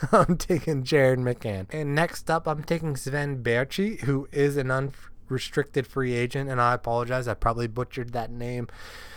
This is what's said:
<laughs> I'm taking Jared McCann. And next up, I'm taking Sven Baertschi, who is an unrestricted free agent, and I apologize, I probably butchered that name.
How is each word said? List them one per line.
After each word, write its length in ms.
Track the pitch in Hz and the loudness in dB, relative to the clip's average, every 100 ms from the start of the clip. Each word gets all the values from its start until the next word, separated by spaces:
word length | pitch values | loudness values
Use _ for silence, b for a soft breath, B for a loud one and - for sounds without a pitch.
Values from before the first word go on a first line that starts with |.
<laughs> 80 | 139 | 4
I'm 260 | 214 170 165 | 6 6 2
taking 460 | - 165 - 139 | 2 0 0 -2
Jared 360 | 127 151 131 127 | 2 6 6 4
McCann. 480 | 123 120 113 98 95 | 0 -2 -4 -4 -6
And 220 | 156 147 | -4 0
next 360 | 143 170 - - | 2 0 -2 -2
up, 180 | 160 165 | -2 -2
I'm 160 | 151 | -4
taking 320 | - 170 160 135 | -2 -2 -2 -4
Sven 480 | 135 147 143 135 | -4 -4 -2 -2
Baertschi, 580 | 117 117 131 - 208 220 | 0 2 0 -2 -2 -2
who 260 | 135 135 139 | 0 0 0
is 260 | 143 143 143 | 2 2 2
an 140 | 131 | 0
unrestricted 1160 | 131 139 - - - - 127 - - - 139 120 | 0 -2 -6 -14 -16 -6 -4 -2 -2 0 -2 -2
free 260 | 139 127 | -2 0
agent, 360 | 120 123 139 139 | 0 0 -2 -2
and 100 | 127 | 2
I 140 | 120 | 4
apologize, 540 | 123 117 117 120 127 120 | 4 0 0 0 -2 -2
I 60 | |
probably 340 | 101 117 113 120 | 0 2 2 -2
butchered 460 | 110 123 - 120 | -4 -6 -6 -6
that 180 | 120 113 | -6 -6
name. 360 | 120 120 123 117 B B B B | -6 -6 -4 -6 B B B B